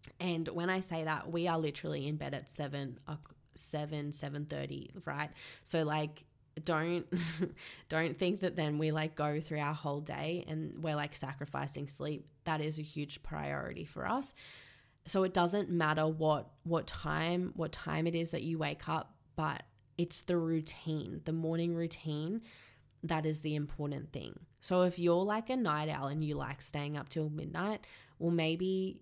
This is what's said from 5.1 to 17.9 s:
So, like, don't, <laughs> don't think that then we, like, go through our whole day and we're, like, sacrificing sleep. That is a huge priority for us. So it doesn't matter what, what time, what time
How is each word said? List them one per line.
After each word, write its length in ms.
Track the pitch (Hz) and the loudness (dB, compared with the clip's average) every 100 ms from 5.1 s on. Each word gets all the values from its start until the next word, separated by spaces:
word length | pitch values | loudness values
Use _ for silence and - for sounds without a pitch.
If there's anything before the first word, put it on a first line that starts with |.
| 143 151 - - - | -4 -4 -6 -16 -12
So, 200 | - 170 | -2 2
like, 420 | 156 151 151 151 - _ _ - | 4 2 0 -4 -18 _ _ -6
don't, 440 | 156 160 165 175 - 180 165 160 180 | 0 2 4 0 0 0 0 0 -2
<laughs> 400 | - - - - | -4 -16 -14 -2
don't 300 | 160 165 165 | 2 2 4
think 220 | 180 196 | 2 4
that 160 | 185 170 | 2 2
then 220 | 156 151 | 2 4
we, 120 | 156 | 2
like, 260 | 156 156 156 | 2 0 2
go 240 | 151 147 | 2 2
through 200 | 156 151 | 0 0
our 140 | 147 | 0
whole 260 | 151 143 143 | 0 -2 -2
day 440 | 151 143 151 175 - | -2 -4 -2 -2 -2
and 360 | 156 156 - | -2 -4 -4
we're, 140 | 160 147 | -2 0
like, 180 | 147 | -2
sacrificing 720 | - 135 139 143 135 139 143 143 | -4 -6 -6 -6 -4 -4 -4 -6
sleep. 400 | - 147 151 - - | -4 -4 -4 -8 -10
That 160 | - 156 | -2 0
is 180 | 151 156 | 0 -2
a 40 | |
huge 400 | 151 151 143 - | -4 -4 -6 -6
priority 600 | - 151 143 143 - - | -6 -4 -2 -2 -4 -6
for 220 | 156 - 190 | -8 -4 0
us. 280 | 247 269 - - - - - - _ - | 0 -2 -10 -18 -18 -20 -20 -20 _ -2
So 160 | 196 | 2
it 100 | 185 | 4
doesn't 380 | 185 175 202 190 | 6 4 4 2
matter 360 | 170 156 156 156 | 2 4 4 4
what, 440 | 160 156 147 - - | 4 4 4 2 -8
what 220 | 165 165 - | 0 0 0
time, 640 | - 151 156 165 180 180 - | -4 0 2 2 2 0 -2
what 160 | 156 | -4
time 340 | - - | -4 -2